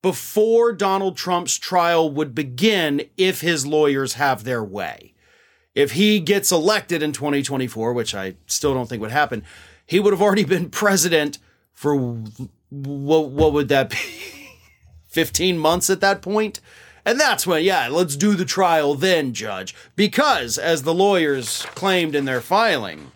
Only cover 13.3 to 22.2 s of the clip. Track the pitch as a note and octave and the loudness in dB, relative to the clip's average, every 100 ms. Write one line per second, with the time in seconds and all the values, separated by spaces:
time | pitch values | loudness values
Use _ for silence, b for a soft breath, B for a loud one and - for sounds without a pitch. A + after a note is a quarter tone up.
13.3 | C#3 D#3 D3 C#3+ C#3 B2+ - - - - | 2 2 4 2 2 0 -4 -10 -12 -16
14.3 | - - - _ _ _ - _ - D#3+ | -18 -20 -20 _ _ _ -20 _ -2 -2
15.3 | - F3+ F3 D#3 F3 - F#3+ G3 G3 F#3 | 0 0 2 2 2 0 2 2 0 -2
16.3 | G#3 G#3+ - B B B B - A#3+ D4 | -2 -2 -6 B B B B -2 0 2
17.3 | G#3 F3+ D#3+ F3 F#3 A#2+ D3+ F3+ C#3+ G3+ | 0 0 2 2 2 0 0 -2 0 0
18.3 | G3+ F3 - F#3 E3 C#3+ C#3+ F3+ F3 C#3 | 2 -2 0 2 4 2 0 2 2 0
19.3 | G#2+ A2 F#2+ F#2+ B B - G3+ - D4 | -6 -8 -10 -10 B B -2 0 2 2
20.3 | G#3 A#2+ D3+ E3 D#3+ C#3 E3+ G3 F#3+ D#3 | 2 -2 -4 0 0 0 2 2 4 2
21.3 | C3+ A2+ - - - F#3+ F#3 E3 C#3+ | 0 -4 -8 -10 -4 0 0 0 -2